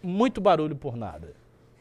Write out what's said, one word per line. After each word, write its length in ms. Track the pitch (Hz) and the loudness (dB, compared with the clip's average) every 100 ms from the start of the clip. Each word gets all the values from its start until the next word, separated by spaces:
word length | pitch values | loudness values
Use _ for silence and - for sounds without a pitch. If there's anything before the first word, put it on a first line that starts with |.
muito 360 | 180 190 254 - | -4 2 2 4
barulho 360 | 196 160 156 139 | 4 4 2 -4
por 200 | 143 117 | -8 -8
nada? 380 | 101 - 82 - _ _ _ _ | -8 -10 -16 -20 _ _ _ _